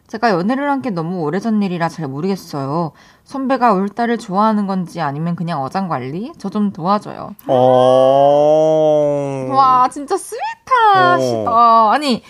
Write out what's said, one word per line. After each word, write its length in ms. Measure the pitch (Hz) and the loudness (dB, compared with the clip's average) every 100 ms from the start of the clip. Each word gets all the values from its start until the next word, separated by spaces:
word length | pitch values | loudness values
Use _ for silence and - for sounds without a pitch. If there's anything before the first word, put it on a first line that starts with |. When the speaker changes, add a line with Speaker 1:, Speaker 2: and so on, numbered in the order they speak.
| _ | _
Speaker 1:
제가 240 | 320 240 | -4 0
연애를 400 | 185 196 269 285 | 0 -2 -2 -2
한 120 | 269 | -4
게 80 | 254 | -4
너무 320 | 175 165 185 | -6 -6 -4
오래전 400 | 147 180 226 214 | -4 -4 -2 -2
일이라 260 | 202 180 165 | -2 -2 -6
잘 180 | 165 143 | -6 -8
모르겠어요. 840 | 139 190 190 - 147 135 156 160 - _ _ | -6 -4 -6 -8 -8 -6 -4 -4 -8 _ _
선배가 480 | _ 269 262 254 240 | _ -8 -4 0 2
울 160 | 190 196 | 2 -2
딸을 300 | 196 233 233 | -4 -4 -4
좋아하는 480 | 233 185 220 214 196 | -4 0 0 0 -2
건지 340 | 185 170 170 | -4 -6 -6
아니면 340 | 147 143 165 | -6 -4 -6
그냥 280 | 170 170 156 | -4 -6 -6
어장관리? 720 | 131 190 190 139 131 165 247 339 | -6 -6 -4 -6 -6 -8 -10 -10
저 120 | 196 | -8
좀 220 | 214 208 | -2 -4
도와줘요. 640 | 196 170 208 - - - 202 - | -2 -2 -2 -4 -14 -14 -14 0
Speaker 2:
어. 2000 | 131 131 127 127 131 131 139 139 147 151 156 156 156 156 151 147 143 139 135 131 | 2 4 6 6 6 6 6 4 4 4 4 4 2 2 2 2 -2 -4 -6 -2
Speaker 1:
와, 380 | 269 262 254 262 | 2 4 4 0
진짜 260 | 294 277 349 | -2 -6 -6
스윗하시다. 1300 | - 466 855 906 - 508 440 392 - 135 127 113 208 | -6 -12 -12 -12 -2 2 4 4 4 2 0 -2 0
Speaker 2:
어. 400 | 226 233 226 220 | 2 4 4 4
Speaker 1:
아니, 320 | 254 294 220 - | 2 0 -4 -6